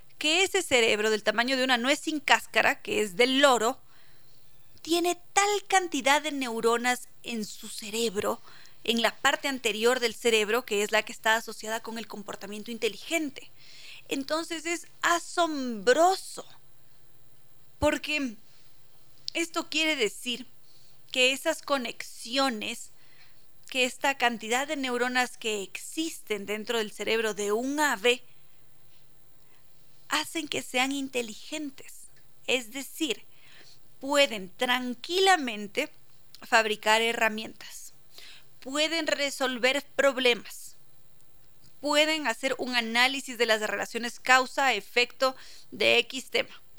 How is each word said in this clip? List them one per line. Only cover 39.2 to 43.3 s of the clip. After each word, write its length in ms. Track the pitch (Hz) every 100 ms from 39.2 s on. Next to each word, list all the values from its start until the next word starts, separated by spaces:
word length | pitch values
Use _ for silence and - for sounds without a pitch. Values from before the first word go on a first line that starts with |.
| 277 - 262 254 247 277 - -
problemas, 800 | 277 254 247 220 - - - - - - - - - - - - - -
pueden 460 | 285 294 311 311 277
hacer 280 | - 269 262
un 180 | 247 247
análisis 600 | 226 233 254 269 254